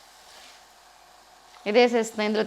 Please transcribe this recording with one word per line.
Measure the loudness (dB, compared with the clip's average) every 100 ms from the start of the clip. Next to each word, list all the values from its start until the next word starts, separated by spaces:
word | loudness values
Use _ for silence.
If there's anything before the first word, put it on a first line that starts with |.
| -20 -20 -20 -20 -20 -20 -20 -20 -20 -20 -20 -20 -20 -20 -20 -14 -2
ఇది | 2
వేసేస్తున్నా, | 4 2 -4 -4 -4
ఇందులో | -2